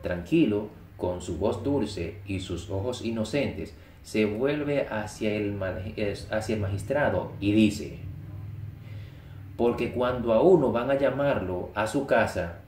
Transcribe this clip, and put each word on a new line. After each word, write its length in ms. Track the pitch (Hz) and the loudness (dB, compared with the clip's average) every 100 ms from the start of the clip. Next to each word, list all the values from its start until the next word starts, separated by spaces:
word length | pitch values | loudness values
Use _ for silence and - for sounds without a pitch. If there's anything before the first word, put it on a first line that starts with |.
Tranquilo, 640 | 90 87 82 165 135 104 107 - - - | -4 -4 2 4 4 2 -2 -12 -20 -6
con 240 | 92 90 | -4 -4
su 180 | 92 87 | -6 -2
voz 240 | 110 120 | -2 0
dulce 560 | 139 143 107 85 85 - - | 0 0 -2 -4 -6 -8 -6
y 140 | 95 | -6
sus 280 | - 85 - | -4 -8 -4
ojos 340 | 98 113 123 | -4 -4 -4
inocentes, 720 | 113 113 107 143 113 85 80 - - - | -4 -4 -2 0 -2 -4 -10 -12 -20 -20
se 220 | - 107 104 | -4 2 2
vuelve 640 | 107 135 147 143 139 - | 2 0 0 0 0 0
hacia 460 | 107 104 - 107 | -2 -4 -2 -2
el 200 | 107 101 | 0 -2
ma-, 260 | 101 95 92 95 113 | -2 -4 -4 -6 -2
es-, 360 | 104 95 - | -2 -2 -4
hacia 240 | 110 110 107 | -4 -2 -2
el 60 | |
magistrado 680 | 95 98 - 139 127 92 85 - | 0 -2 0 2 4 2 -2 -2
y 140 | 101 | 2
dice: 460 | 107 107 - 71 - - - - - - - - - - - - - - - - - | 6 6 4 -8 -10 -10 -10 -12 -12 -10 -10 -12 -12 -14 -12 -14 -16 -16 -16 -14 0
"Porque 340 | 120 117 120 | 0 2 -2
cuando 420 | 120 123 123 117 | 0 0 0 4
a 80 | 113 | 6
uno 300 | 160 180 127 | 8 8 6
van 200 | 113 123 | 2 2
a 40 | 139 | 2
llamarlo 720 | 135 131 143 113 92 90 95 104 | 2 2 2 2 0 -4 -4 -2
a 120 | 107 | 0
su 180 | 143 - | 0 4
casa 540 | 120 104 95 85 85 | 4 4 0 -4 -8